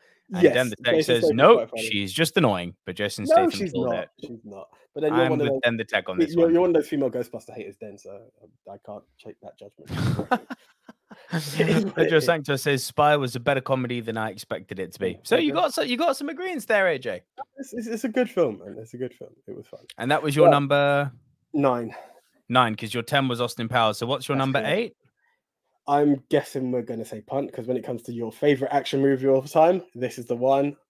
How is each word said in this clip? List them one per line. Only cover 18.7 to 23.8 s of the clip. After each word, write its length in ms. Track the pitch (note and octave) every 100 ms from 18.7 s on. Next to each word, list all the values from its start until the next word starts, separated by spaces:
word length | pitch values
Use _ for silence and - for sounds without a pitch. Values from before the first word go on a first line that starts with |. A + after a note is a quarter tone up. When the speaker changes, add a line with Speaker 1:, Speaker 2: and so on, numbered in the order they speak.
| A2
Speaker 2:
It's 140 | A2
a 40 | B2
good 160 | B2+
film. 180 | - - _ -
It 80 | -
was 100 | -
fun. 160 | - _ -
Speaker 1:
And 140 | A#2+
that 100 | D3+
was 140 | D3+ C#3+
your 120 | E3+
Speaker 2:
But 40 |
Speaker 1:
number 600 | C#3+ C#3 C#3+ C#3+ C#3+ C#3 - _ _ _
Speaker 2:
Nine. 420 | D3 C#3 A#2+ A#2 - - - _ _ _
Speaker 1:
Nine, 260 | B2 A#2 G#2+
'cause 180 | A2
your 80 | A#2+
ten 240 | A2+ C#3+ C3
was 120 | A#2+
Austin 300 | A#2+ - A2+
Powers. 280 | B2